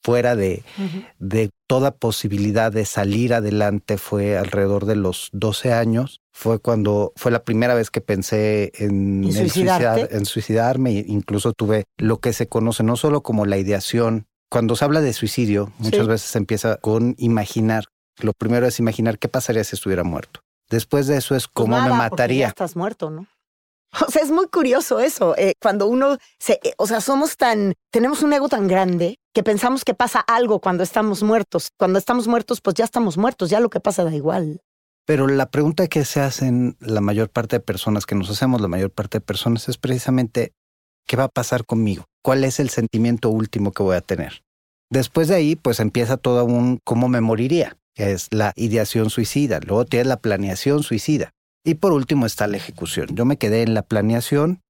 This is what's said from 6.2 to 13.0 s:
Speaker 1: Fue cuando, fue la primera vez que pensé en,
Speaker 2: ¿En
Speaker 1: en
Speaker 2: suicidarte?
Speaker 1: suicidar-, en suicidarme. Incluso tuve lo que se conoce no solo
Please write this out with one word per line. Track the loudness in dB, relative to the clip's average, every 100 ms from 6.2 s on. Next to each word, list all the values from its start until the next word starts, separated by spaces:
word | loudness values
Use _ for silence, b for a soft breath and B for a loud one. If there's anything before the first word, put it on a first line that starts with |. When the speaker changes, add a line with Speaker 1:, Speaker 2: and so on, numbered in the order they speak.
| _ -6
Speaker 1:
Fue | -2 -2
cuando, | 0 0 2 2 0 -2
fue | -2
la | -2
primera | 0 0 2
vez | 2 0
que | -4
pensé | -2 -4 0 0 2 0 -2 -4
en, | -2 0 0 0
Speaker 2:
¿En | 0
Speaker 1:
en |
Speaker 2:
suicidarte? | 0 0 2 2 2 2 2
Speaker 1:
suicidar-, | 0 -2
en | -4
suicidarme. | -4 -2 0 2 2 0 0 -2
Incluso | -4 -2 -2 -2
tuve | -2 0 0 -2 _
lo | -2 0
que | -2
se | -2 -2
conoce | 0 0 0
no | 0
solo | 2